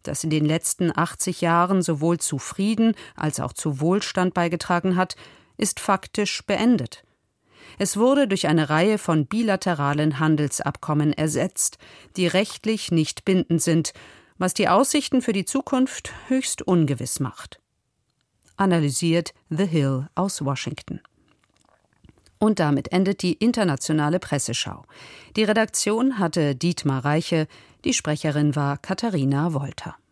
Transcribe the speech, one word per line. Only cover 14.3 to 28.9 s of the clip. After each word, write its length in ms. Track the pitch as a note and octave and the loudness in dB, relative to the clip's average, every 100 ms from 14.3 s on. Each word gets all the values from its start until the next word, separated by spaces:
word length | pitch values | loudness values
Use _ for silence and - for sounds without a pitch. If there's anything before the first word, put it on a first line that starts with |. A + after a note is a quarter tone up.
| _ | _
was 160 | F#3 | -4
die 160 | - G3 | 0 4
Aussichten 540 | F#3+ C4+ D4+ - C4 | 4 4 2 2 0
für 100 | B3 | 2
die 140 | G3 - | -2 -2
Zukunft 680 | C4+ - B3+ C4 - - - - | -4 -2 0 0 -2 -14 -16 -2
höchst 320 | C4 - - | -2 -2 -6
ungewiss 580 | - F3 D3+ C3 B2+ - | 2 4 4 0 -4 -4
macht. 420 | C3 - - - _ _ _ _ _ _ _ _ _ - | -6 -8 -20 -20 _ _ _ _ _ _ _ _ _ -2
Analysiert 720 | G3 E3+ D3 B2+ E3+ E3 E3 _ _ | 2 4 2 0 2 0 0 _ _
The 160 | D#3+ | -2
Hill 440 | G3 D#3+ C3+ C3 C#3+ | 0 2 2 0 -4
aus 300 | - F#3+ - | -4 -4 -2
Washington. 560 | C#3 C3+ - - - - _ _ _ _ _ _ _ _ _ _ - _ _ _ | -4 -4 -6 -10 -12 -14 _ _ _ _ _ _ _ _ _ _ -20 _ _ _
Und 160 | G#3+ G3+ | 0 2
damit 320 | D3+ C#3 - | 2 2 0
endet 300 | F3+ F#3+ G3 | 0 2 0
die 140 | F#3 | -2
internationale 840 | - A3+ A#3 F#3+ C3+ - D#3 D3 F3+ | 2 0 2 0 0 0 0 2 0
Presseschau. 680 | - C#3+ - A#2+ - - - - - - - - | -2 -4 -2 -4 -6 -10 -18 -20 -20 -20 -8 0
Die 80 | |
Redaktion 720 | G#3+ G#3+ A3 - - A3 C4 A#3 | 2 2 0 0 -2 2 0 2
hatte 360 | E3+ E3+ D3 | 0 2 0
Dietmar 500 | C3 F3 F3 D3 C3 | 2 0 0 -2 0
Reiche, 420 | C3+ D3+ - E3 D#3 - - _ | 0 0 0 -2 -2 -8 -20 _
die 80 | - | -2
Sprecherin 640 | B3 - D3+ D#3 D3 D3 C#3+ | -2 -2 -2 0 2 2 2
war 220 | C#3+ C#3 | -2 -4
Katharina 720 | - | -6